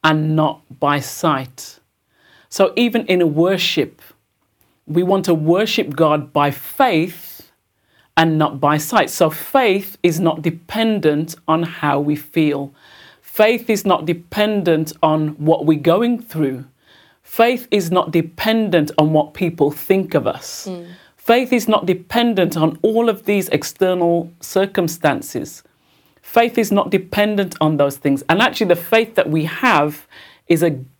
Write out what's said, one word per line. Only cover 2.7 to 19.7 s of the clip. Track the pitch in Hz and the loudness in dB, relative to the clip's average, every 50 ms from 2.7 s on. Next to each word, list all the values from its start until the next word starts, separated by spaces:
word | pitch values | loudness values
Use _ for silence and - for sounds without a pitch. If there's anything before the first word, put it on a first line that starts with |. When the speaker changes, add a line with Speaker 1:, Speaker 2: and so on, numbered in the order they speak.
| - | 2
Speaker 1:
even | - 240 233 214 233 - | 0 0 0 0 -2 -2
in | - 185 180 | 0 0 2
a | 175 | 2
worship, | 165 147 151 170 185 196 180 - - - - 135 - - _ - - _ _ _ _ _ _ _ _ _ _ _ _ _ _ _ | 0 2 2 2 2 2 0 -2 -4 -2 -2 -2 -4 -6 _ -20 -20 _ _ _ _ _ _ _ _ _ _ _ _ _ _ _
we | - 151 170 180 | -4 -2 -2 2
want | 180 196 196 180 | 2 0 0 2
to | - 175 | 0 0
worship | 160 151 156 170 185 214 220 - - 214 143 143 | 0 2 2 2 2 2 0 0 -2 -2 -4 0
God | 139 165 151 151 151 139 131 _ | 0 2 2 2 0 -2 -2 _
by | 147 147 143 | 0 0 0
faith | 139 - - - - - 269 254 202 156 160 185 170 - - - - - - _ _ _ _ _ _ _ _ _ _ _ _ _ _ | 0 -4 -12 -16 -2 0 2 2 2 0 0 -2 -6 -14 -20 -20 -20 -20 -20 _ _ _ _ _ _ _ _ _ _ _ _ _ _
and | - 165 165 160 156 | 2 2 2 2 2
not | 156 - - 139 | 0 0 -2 0
by | 143 147 151 151 | 0 2 2 2
sight. | 151 - - 220 160 - | 0 0 0 0 0 0
So | - - 175 156 | 2 2 2 2
faith | 156 - - - - 269 262 226 190 196 190 - - - _ | 2 -4 -12 0 0 2 2 4 2 0 -2 -6 -16 -2 _
is | 175 160 160 | 0 0 2
not | 190 165 156 165 | 0 -2 -2 0
dependent | 151 170 170 170 - _ - 220 226 226 220 208 156 156 147 147 156 156 - - _ | -4 -6 -6 -6 -12 _ -4 -2 0 0 0 0 0 0 0 0 -4 -6 -8 -16 _
on | - 160 160 170 | -2 0 0 0
how | 165 170 - - 147 139 139 | -4 -8 -6 -2 -2 -2 0
we | 147 147 147 | 0 -2 -4
feel. | 147 - - - 170 160 151 143 139 143 135 - _ _ - - - - - - _ | -4 -6 -6 -2 0 0 0 0 -4 -6 -10 -14 _ _ -20 -20 -20 -20 -20 -20 _
Faith | _ - - - 214 220 226 226 233 - | _ -20 0 2 2 2 2 0 0 -2
is | 220 208 214 | -2 -2 2
not | 196 185 - - | 0 0 0 0
dependent | 156 175 170 - _ - - 208 214 214 208 180 175 165 156 160 156 - - - | -4 -6 -6 -6 _ -2 0 0 0 0 0 2 2 2 2 0 -4 -4 -2 0
on | 156 156 156 156 151 151 | 2 2 2 0 -2 -4
what | - 147 156 - - - | -4 0 0 0 2 2
we're | 151 160 147 | 0 0 2
going | 143 170 170 190 233 240 247 226 | 2 2 2 2 2 0 -2 -4
through. | 240 - - 160 156 135 131 127 135 - _ _ _ _ _ _ _ _ _ _ _ | -6 -10 -6 -4 -4 -2 -4 -6 -12 -16 _ _ _ _ _ _ _ _ _ _ _
Faith | - - - 226 240 254 240 247 - | -20 0 2 2 2 2 -2 -4 -2
is | - 208 180 165 185 | -2 -2 0 0 0
not | 185 - - | 0 0 0
dependent | 156 170 165 165 - - - 220 220 226 220 208 170 175 147 151 - | 0 -2 -2 -2 -6 -6 -2 0 0 0 0 2 2 0 0 0 0
on | - 151 151 156 | 0 2 2 2
what | 151 147 - - | 2 0 0 -4
people | - 190 170 165 165 143 143 | -4 -4 -4 0 0 0 0